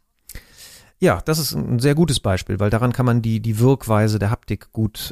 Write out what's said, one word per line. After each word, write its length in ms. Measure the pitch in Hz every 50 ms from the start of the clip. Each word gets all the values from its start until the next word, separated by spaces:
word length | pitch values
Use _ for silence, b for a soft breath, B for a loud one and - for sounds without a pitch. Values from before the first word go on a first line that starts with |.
| _ _ _ _ _ - B B B B B B B B B B B B B B 180
Ja, 160 | 175 101 87
das 200 | - - 160 160
ist 160 | 147 - -
ein 240 | - - - 120 117
sehr 160 | 123 143 143
gutes 240 | 156 175 151 131 -
Beispiel, 400 | - 107 95 92 - - 101 98
weil 100 | 104 104
daran 240 | 113 110 123 123 117
kann 140 | - 127 123
man 160 | 117 120 113
die, 160 | 113 113 110
die 180 | 107 113 110 104
Wirkweise 640 | 117 131 139 - - - 110 104 110 107 107 104
der 100 | 101 101
Haptik 420 | 120 - _ - 104 - - -
gut, 400 | - 110 110 104 - - - -